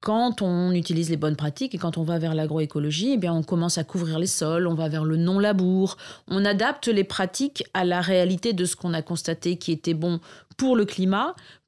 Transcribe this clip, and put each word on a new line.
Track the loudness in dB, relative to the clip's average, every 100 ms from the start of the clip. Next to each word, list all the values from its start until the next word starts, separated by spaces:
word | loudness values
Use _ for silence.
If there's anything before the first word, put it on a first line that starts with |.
quand | -2 2 2 2
on | 0 2 2
utilise | 2 2 0 0
les | 0
bonnes | 0 0
pratiques | -4 -4 -6 -4
et |
quand | -4 -2
on |
va | -2 0
vers | 0
l'agroécologie, | 0 0 -2 -2 -2 -2 -2 0
eh | 0
bien, | 0 0
on |
commence | 0 0 0 -2
à |
couvrir | -4 -2 -2 -2
les | -2
sols, | -2 0 0 0
on |
va | 0 -2
vers | -2 0
le | 2
non-labour, | 2 4 4 4 4 2 0 -2 -16 -18 -6
on | 0
adapte | 2 2 0 -2 0
les | 0
pratiques | 0 -2 -4 -2 -6 -6 -6 -2
à | 0
la | 0
réalité | 2 4 4 2 0
de | 0 -2
ce | -2
qu'on | -4 -4
a |
constaté | -4 -6 -4 -4 -2 -4
qui | -2
était | -2 -2
bon | -2 0 -2 -6 -20 -18 -2
pour | 2 4
le | 2
climat, | 0 0 2 -2 -6 -18 -20